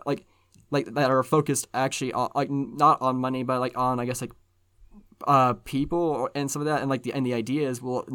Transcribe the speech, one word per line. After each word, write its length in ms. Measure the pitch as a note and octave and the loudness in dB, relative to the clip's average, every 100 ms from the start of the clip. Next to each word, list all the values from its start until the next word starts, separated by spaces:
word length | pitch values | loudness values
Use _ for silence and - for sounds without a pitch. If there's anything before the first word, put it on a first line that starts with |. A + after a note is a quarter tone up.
| C#3+ | -4
like, 200 | C#3+ _ _ _ - - | -6 _ _ _ -20 -4
like, 240 | C#3+ A#2+ C3 | -4 -2 0
that 160 | C3 | 2
are 100 | C3 | 2
focused 460 | B2+ D#3 D3+ C3+ - C3 | 4 2 2 -2 -2 -2
actually 380 | C3+ - C3 | -2 -2 -4
on, 160 | B2 B2 | -2 -2
like, 160 | C#3+ C#3 | -2 -2
n-, 260 | C#3 C3 C#3 | -2 -4 4
not 220 | D3+ - | 4 6
on 160 | C3 B2+ | 2 0
money, 260 | B2+ C3 | -2 -2
but, 160 | B2+ B2+ | -2 0
like, 180 | B2+ B2 | -2 0
on, 220 | B2+ B2 | 0 0
I 60 | B2 | -4
guess, 160 | B2 | -6
like, 100 | A#2+ - _ _ _ _ - G#3 _ - - | -8 -14 _ _ _ _ -20 -20 _ -6 2
uh, 260 | C3+ B2+ | 4 4
people 460 | A#2+ - C3+ D3 F3 | 0 -4 -4 -2 0
or, 320 | E3 B2+ C3 | 0 0 -2
and 160 | C#3+ C#3 | -2 -4
some 120 | D3 | -2
of 40 | D3+ | 0
that, 160 | C#3+ | 0
and, 80 | C3+ | 0
like, 140 | C3 | -2
the, 100 | - | -2
and 100 | C#3 | -2
the 100 | B2 | -2
ideas 480 | A#2 A2 D3 C#3 A#2+ | -2 -2 -2 -2 -4
will, 240 | B2+ B2 - | -4 -4 -4